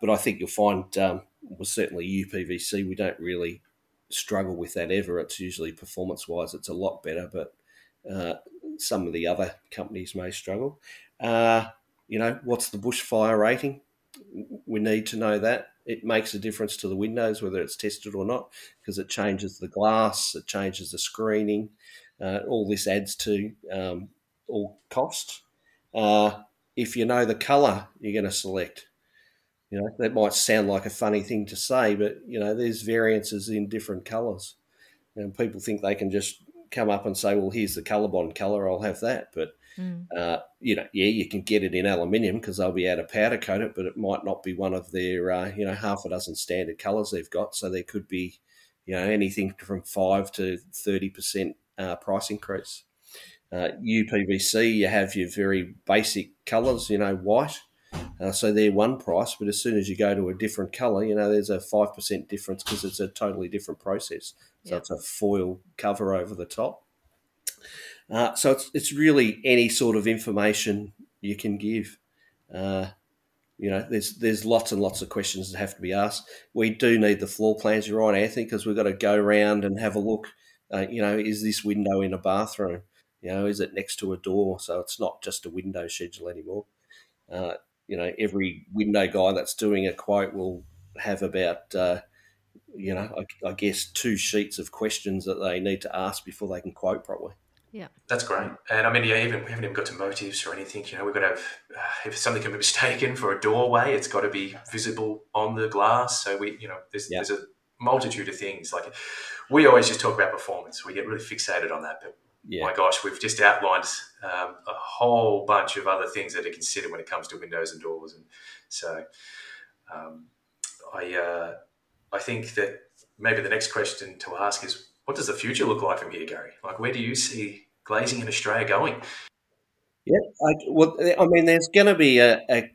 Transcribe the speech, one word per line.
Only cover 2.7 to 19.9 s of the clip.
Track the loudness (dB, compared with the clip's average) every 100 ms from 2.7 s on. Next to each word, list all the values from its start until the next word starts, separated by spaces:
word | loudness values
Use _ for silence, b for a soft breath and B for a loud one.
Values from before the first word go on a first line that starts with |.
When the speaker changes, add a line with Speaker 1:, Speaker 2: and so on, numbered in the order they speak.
| -4
Speaker 1:
we | -4 -2
don't | -4 -4
really | -6 -4 -4 -6 _ _ _ _ _
struggle | -8 -2 -2 -2 -4
with | -6 -4
that | 0
ever. | 0 0 -4
It's | -4 -8
usually | -8 -8 -8
performance-wise, | -10 -14 -8 -8 -8 -6 -6 -6
it's | -8 -10
a | -4
lot | -4 -4
better, | -6 -8 -8
but, | -8 -10 -14 b b b _ -12
uh, | -6 -6 -6 -12 -18 -16 -8
some | -4 -4 -2
of |
the | -2 -2
other | 0 -2 -6 _
companies | -14 -10 -10 -10 -8
may | -8
struggle. | -10 -8 -6 -6 -8 B B B -8
Uh, | 0 4 6 4 2 -8 _ _ _
you | -2
know, | -2 -2 -2
what's | -2 -2
the | -4
bushfire | -4 -4 0 2 4 6
rating? | 4 4 -2 -6 _ _ _ -20 -16 -14 -14 -14 -6
We | 0
need | 2 2 0
to | -2
know | 0 2
that. | 2 0 -4 _ -10
It | -6 0
makes | 0 0
a | -4
difference | -6 -4 -4 -4
to | -4
the | -2
windows, | -2 0 0 0
whether | -2 -4
it's | -4 -6
tested | -6 -6 -8 -4
or | -2
not, | -4 -6 B B B -8
'cause | -8
it | -6
changes | -2 0 -2 -4 -10
the | -8
glass, | 2 4